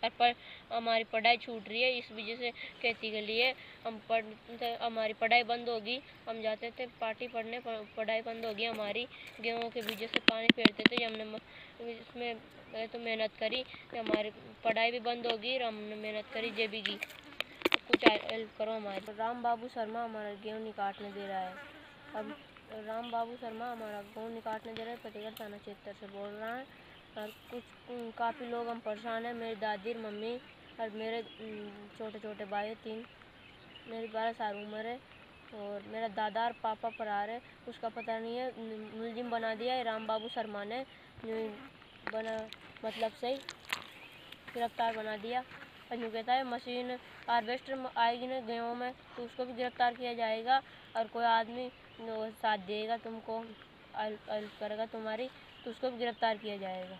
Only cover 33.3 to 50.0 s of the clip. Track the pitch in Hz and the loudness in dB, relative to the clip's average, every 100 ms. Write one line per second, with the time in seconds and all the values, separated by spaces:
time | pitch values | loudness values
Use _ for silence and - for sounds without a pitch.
33.3 | - - - - - - 226 226 220 226 | -20 -20 -20 -18 -18 -10 -6 -4 0 0
34.3 | 226 220 202 208 214 220 247 - - - | 2 -2 -2 -6 -4 -4 -6 -8 -20 -20
35.3 | - - 220 202 202 208 220 226 202 214 | -20 -14 -8 -6 -6 -6 -2 -2 0 0
36.3 | 208 233 233 226 214 233 226 214 202 208 | 2 2 2 -2 0 -2 -2 0 0 0
37.3 | 233 - - - 233 226 220 220 226 226 | -4 -8 -14 -12 -4 -4 -4 -2 -2 0
38.3 | 240 254 226 226 214 214 214 226 226 247 | -2 -2 -2 -6 -6 -8 -4 -4 -2 0
39.3 | 233 226 220 233 254 233 220 220 220 220 | 2 2 0 2 2 2 0 0 0 0
40.3 | 247 220 208 208 233 269 - - - 220 | -2 -2 -2 -2 -4 -4 -10 -20 -12 -4
41.3 | 220 220 208 269 - - - - 220 220 | -2 -2 -4 -14 -16 -20 -10 -4 -2 -2
42.3 | 220 220 - - - 220 220 226 - 240 | -4 -6 -10 -16 -8 -6 0 0 0 -2
43.3 | 269 - - - - - - - - - | -2 -4 -14 -6 -6 -6 -16 -16 -16 -16
44.3 | - - 247 233 - 233 220 214 214 220 | -16 -8 -2 -2 4 2 2 -2 -4 -2
45.3 | 247 254 - - - - 240 226 226 226 | -2 -2 -12 -16 -18 -8 -4 -2 -2 4
46.3 | 254 262 240 - 247 247 247 - - - | 4 4 -2 -2 -2 -2 -4 -8 -12 2
47.3 | 233 220 254 - 269 254 - 233 240 254 | 4 4 -2 -2 -4 -2 4 4 4 0
48.3 | 262 226 233 233 240 247 262 - - 240 | -2 0 -2 0 -2 -4 -6 -12 -8 -8
49.3 | - 247 240 247 247 240 240 | -4 -4 0 -2 4 4 4